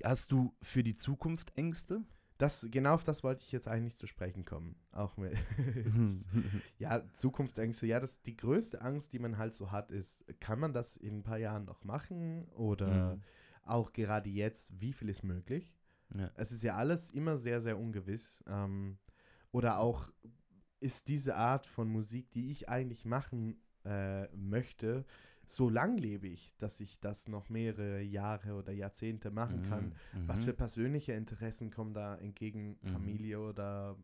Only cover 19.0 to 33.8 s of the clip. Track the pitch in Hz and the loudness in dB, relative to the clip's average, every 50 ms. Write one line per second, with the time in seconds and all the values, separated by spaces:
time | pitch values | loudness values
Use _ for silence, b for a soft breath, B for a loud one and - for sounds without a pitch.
19 | _ b b b b b b b b b - 123 120 117 104 95 113 120 113 - | _ b b b b b b b b b 0 2 4 4 4 6 4 4 4 2
20 | - - - - - - - - _ _ - - - _ _ _ 139 131 - - | -4 -8 -12 -18 -20 -20 -20 -20 _ _ -20 -20 -20 _ _ _ -4 -4 -4 -4
21 | - - 151 147 131 135 - 98 117 120 131 139 - - - - 113 110 110 110 | -2 0 0 2 2 0 2 4 4 4 4 2 0 -4 -4 -2 0 0 2 0
22 | 107 104 117 127 127 - - 117 123 135 147 - - - 120 127 131 123 117 - | -2 -2 -4 -8 -8 -4 -4 -4 -2 -2 -4 -6 -4 0 0 0 0 0 -4 -6
23 | - 113 120 135 139 - 127 117 110 113 110 - - _ _ _ - 101 104 98 | -2 0 0 0 0 -2 -2 -2 -2 -2 -4 -6 -12 _ _ _ -6 -2 -2 0
24 | 98 95 98 98 98 - - 98 98 98 104 120 123 - - - 110 110 120 131 | 0 0 0 -2 -4 -6 -6 -6 -4 0 0 0 0 0 -6 -4 -2 0 0 0
25 | 135 B B B B B B B B - - - 127 117 110 120 139 208 247 214 | -2 B B B B B B B B -10 2 4 4 6 6 6 4 4 4 2
26 | 131 107 101 98 95 95 87 85 - - - - 107 101 - - 104 - - - | 2 0 -2 -4 -4 -6 -8 -10 -12 -20 -8 -6 -6 -6 -6 -8 -12 -14 -12 -6
27 | - 101 104 - - 110 107 104 101 - 113 113 113 113 104 104 104 101 98 98 | -6 -6 -6 -6 -6 -6 -6 -6 -6 -4 -2 0 0 0 0 -2 -2 -2 -2 -2
28 | 101 101 101 101 101 104 107 101 101 107 104 101 95 95 101 101 98 104 - - | -2 -2 -2 0 0 0 0 -2 -2 -4 -4 -4 -4 -4 -4 -4 -4 -6 -6 -4
29 | 113 113 113 110 - 104 101 113 117 120 - 87 92 98 107 104 95 85 80 73 | -4 -4 -4 -4 -4 -4 -2 0 0 0 0 -2 0 0 0 0 -2 -4 -6 -8
30 | B B B 98 87 82 87 101 117 127 117 - 127 110 - 113 113 131 147 147 | B B B -4 -2 0 2 2 2 2 2 2 0 0 2 0 2 2 2 0
31 | 147 - 117 110 110 - 117 98 117 113 110 - 117 107 - 113 110 107 104 107 | 0 -2 -2 -4 -4 -6 -6 -6 -6 -6 -4 -6 -8 -8 -6 -6 -6 -4 -4 -4
32 | 104 101 101 - 101 104 98 - 113 110 104 107 104 104 101 - - 98 92 - | -4 -4 -6 -6 -8 -8 -6 -6 -6 -4 -4 -4 -6 -6 -8 -6 -4 -2 -2 -2
33 | 85 85 98 107 107 110 107 107 107 107 104 107 101 101 101 101 | -2 -2 -2 -2 -2 -4 -4 -4 -4 -4 -4 -4 -4 -2 -2 -4